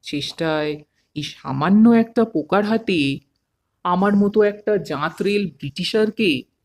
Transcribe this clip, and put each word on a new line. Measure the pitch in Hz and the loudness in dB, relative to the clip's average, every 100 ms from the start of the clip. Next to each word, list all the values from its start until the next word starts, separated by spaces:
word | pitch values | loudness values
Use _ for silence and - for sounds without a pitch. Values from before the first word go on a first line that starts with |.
চেষ্টায় | - 147 - - 165 156 151 147 - _ _ 151 | -10 -8 -8 -6 -4 -2 -4 -8 -14 _ _ -12
এই | 147 | -12
সামান্য | - 143 135 160 208 226 226 | -12 -10 -4 2 6 6 6
একটা | 226 - 226 | 2 0 -2
পোকার | 156 151 196 214 | -2 -2 0 0
হাতে | 226 226 175 139 139 - _ _ _ _ _ 180 | -2 -2 -2 -2 -4 -12 _ _ _ _ _ -4
আমার | 180 202 202 | 0 2 2
মতো | 202 214 208 | 2 2 2
একটা | 208 - 208 156 | 0 -2 -4 -4
জাঁতরেল | 143 156 - 196 208 185 - | -6 -6 -4 -2 -2 -4 -8
ব্রিটিশারকে | 143 - 175 220 220 - 190 127 - _ | -12 -8 -4 0 0 0 0 0 -6 _